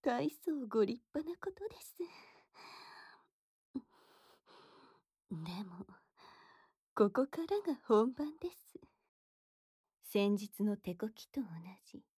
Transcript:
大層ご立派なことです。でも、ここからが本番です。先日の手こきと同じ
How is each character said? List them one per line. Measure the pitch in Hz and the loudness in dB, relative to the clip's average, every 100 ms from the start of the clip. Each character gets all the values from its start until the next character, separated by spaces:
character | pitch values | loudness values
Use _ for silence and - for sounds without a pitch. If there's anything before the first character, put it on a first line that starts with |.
大 | 277 240 294 | 2 2 0
層 | - - 294 233 | -2 -4 -2 0
ご | 220 202 | 2 2
立 | 240 _ | 0 _
派 | 294 311 | -6 -4
な | 349 | -6
こ | - | -8
と | 381 415 | -8 -10
で | - | -10
す。 | - - 339 - - - _ - - - - - - - _ _ _ _ _ 269 - _ _ - - _ _ - - - - _ _ _ _ | -18 -10 -10 -10 -20 -20 _ -20 -20 -18 -20 -20 -20 -20 _ _ _ _ _ -10 -10 _ _ -20 -20 _ _ -20 -20 -20 -20 _ _ _ _
で | 160 165 180 196 | -8 -6 -8 -8
も、 | 175 190 185 _ _ - - - - _ _ _ - | -12 -14 -18 _ _ -20 -20 -20 -20 _ _ _ 4
こ | 202 | 6
こ | - 269 | 6 2
か | - | -2
ら | 330 403 | 0 0
が | 359 269 - | 2 -2 6
本 | 214 233 | 6 6
番 | 262 302 311 | 2 -6 -4
で | 349 | -10
す。 | - - - - _ _ _ _ _ _ _ _ _ _ _ - | -10 -20 -20 -20 _ _ _ _ _ _ _ _ _ _ _ 0
先 | 208 202 202 | 4 4 4
日 | 202 - | 0 -2
の | 208 208 | 0 0
手 | - 175 | -4 -4
こ | 220 | -6
き | - - | -8 -8
と | 277 | -6
同 | 214 165 175 190 - | -6 -10 -14 -18 -20
じ | - _ | -20 _